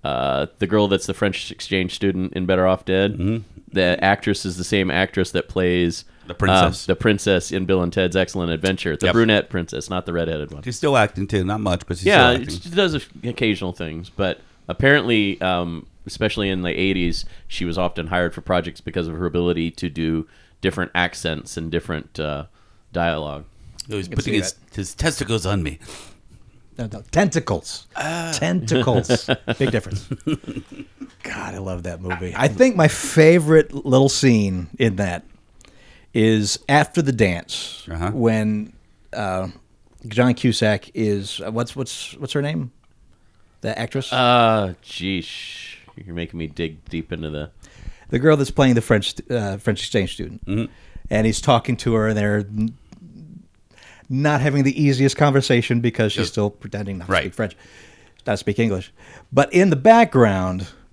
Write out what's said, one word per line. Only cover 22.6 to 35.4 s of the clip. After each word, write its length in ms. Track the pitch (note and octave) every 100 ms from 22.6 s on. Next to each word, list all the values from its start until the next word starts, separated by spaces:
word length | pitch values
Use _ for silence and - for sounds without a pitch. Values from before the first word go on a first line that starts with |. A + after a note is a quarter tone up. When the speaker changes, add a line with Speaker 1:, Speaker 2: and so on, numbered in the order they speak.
| _ _ _
Speaker 1:
dialogue. 520 | F2+ E2+ D#2 D2 C#2+ D#2+ - - - -
Speaker 2:
Oh, 80 | G#2
he's 100 | F2+
Speaker 3:
I 20 |
can 80 | G#2+
Speaker 2:
putting 160 | G#2+
Speaker 3:
see 40 | G#2
Speaker 2:
his, 120 | F#2+
Speaker 3:
that. 220 | - _
Speaker 2:
his 200 | - F#2 -
testicles 500 | D#3+ D3+ C3 A2+ F#2
on 160 | G2+
me. 160 | D#2+ D#2 - - - - _ - - _ _ -
Speaker 3:
No, 120 | A#2
no, 100 | G#2 -
tentacles. 760 | D#3+ G3 E3 - F#2 - - -
Speaker 2:
Ah. 380 | - D3+ E3+ E3
Speaker 3:
Tentacles. 920 | D#3 E3 F3+ A2+ B2+ B2+ A2 - A#2+ - C3+
Speaker 1:
<laughs> 160 | - A#2
Speaker 3:
Big 120 | C3
difference. 380 | A2+ - - - - - D#3 - - - - - _ C4+ _
God, 320 | - - -
I 40 | F#2
love 260 | F#2+ F2+
that 160 | F2 E2+
movie. 340 | F#2 F2 F2+ -
I 120 | C#3
think 260 | G2+ B3
my 140 | F#3+ D#3
favorite 840 | - - - D#3 F3 D3+ D#3+ D3 C#3 C#3+
little 220 | C3 C3+
scene 580 | - C3+ A2+ G2+ F#2 E2+ -
in 180 | A2+ F#2+
that 280 | G2 F2 - -